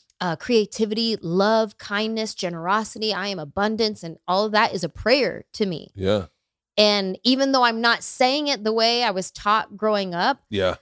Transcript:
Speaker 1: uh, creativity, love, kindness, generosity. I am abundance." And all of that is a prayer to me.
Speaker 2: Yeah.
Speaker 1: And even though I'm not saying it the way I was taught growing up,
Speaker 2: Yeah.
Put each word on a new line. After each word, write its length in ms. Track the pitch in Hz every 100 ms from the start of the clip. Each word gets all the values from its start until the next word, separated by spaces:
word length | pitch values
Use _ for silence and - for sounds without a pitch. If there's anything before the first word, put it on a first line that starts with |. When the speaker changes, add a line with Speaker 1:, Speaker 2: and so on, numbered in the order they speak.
| _ _
Speaker 1:
uh, 140 | 185 160
creativity, 840 | - 233 202 - 214 220 226 208
love, 560 | 165 185 208 220 214 -
kindness, 580 | - 202 220 220 220
generosity. 800 | - 175 170 170 214 214 208 214
I 160 | 185 202
am 100 | 185
abundance." 640 | 147 196 208 220 220 208
And 140 | 170 - -
all 200 | 190 214
of 60 |
that 200 | 208 226
is 120 | 180
a 40 | 160
prayer 560 | - 214 285 214 - -
to 140 | - 196
me. 260 | 165 -
Speaker 2:
Yeah. 320 | 98 95 104 87 _ _ _ _ -
Speaker 1:
And 400 | 214 208 190 185
even 280 | 240 262 269
though 120 | 262
I'm 180 | 240 226
not 200 | 233 214
saying 460 | - - 254 285 294
it 160 | 247
the 80 | 214
way 300 | 226 226 240
I 80 | 233
was 200 | 185 180
taught 460 | - 208 214 - 202
growing 380 | 214 208 185
up, 260 | 170 226 277 _
Speaker 2:
Yeah. 280 | 196 - -